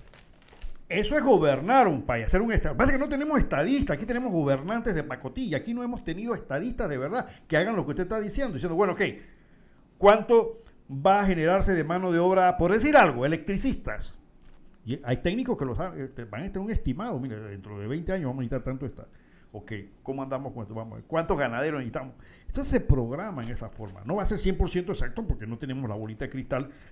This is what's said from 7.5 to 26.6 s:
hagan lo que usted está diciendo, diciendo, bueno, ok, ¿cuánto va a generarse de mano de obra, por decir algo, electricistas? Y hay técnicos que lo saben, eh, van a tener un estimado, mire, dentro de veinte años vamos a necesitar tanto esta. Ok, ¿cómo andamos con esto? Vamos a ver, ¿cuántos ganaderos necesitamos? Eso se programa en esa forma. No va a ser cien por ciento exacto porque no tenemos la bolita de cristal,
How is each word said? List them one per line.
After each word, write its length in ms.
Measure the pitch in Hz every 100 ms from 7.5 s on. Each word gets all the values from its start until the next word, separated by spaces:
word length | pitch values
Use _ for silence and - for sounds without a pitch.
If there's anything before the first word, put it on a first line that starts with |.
| 151
hagan 180 | 196
lo 100 | 208
que 60 | 143
usted 120 | 143
está 160 | 185 220
diciendo, 340 | 208 - 262
diciendo, 220 | 139 175 165
bueno, 160 | 196
ok, 80 | 175 170 - - - - - - - - -
¿cuánto 640 | 202 220 214 233 226 - - - -
va 320 | 135 180 202
a 60 | 196
generarse 480 | 170 160 190 196
de 80 | 175
mano 300 | 151 180 185
de 60 | 170
obra, 380 | 180 190 180 180
por 120 | 170
decir 260 | 214 294 285
algo, 280 | 185 120
electricistas? 880 | 139 165 - 196 269 - - 107 - - - - - - - -
Y 160 | 107 131
hay 120 | 120 127
técnicos 380 | 175 220 254 -
que 80 |
lo 100 | 131
saben, 380 | 110 180 156 131 -
eh, 80 | 110
van 120 | 107
a 40 | 190
tener 120 | 190
un 120 | 208
estimado, 480 | 220 139 151 233 143
mire, 220 | 131 107
dentro 380 | 107 101 104 104
de 100 | 104
veinte 240 | 156 170
años 140 | 190 139
vamos 120 | 135
a 40 |
necesitar 200 | 120 131
tanto 240 | 127 131 135
esta. 200 | - - - _ - -
Ok, 160 | 104 - 107 - -
¿cómo 200 | - 135
andamos 320 | 135 131 135
con 80 | 117
esto? 120 | 107
Vamos 200 | 110 113
a 20 | 110
ver, 80 |
¿cuántos 340 | - 160 165 160
ganaderos 400 | 127 117 151 147
necesitamos? 360 | 120 143 131 - - - -
Eso 160 | -
se 160 | 269 254
programa 640 | - 131 117 143 214 151
en 80 | 117
esa 180 | 120 107
forma. 320 | - 104 95 107
No 100 | 202
va 60 |
a 40 | 190
ser 120 | 208
cien 180 | 196 170
por 140 | 180
ciento 220 | 180 180
exacto 340 | 165 - - 196
porque 200 | 110 110
no 120 | 117
tenemos 300 | 139 131 123
la 40 |
bolita 300 | 104 107 107
de 60 | 135
cristal, 400 | 131 127 135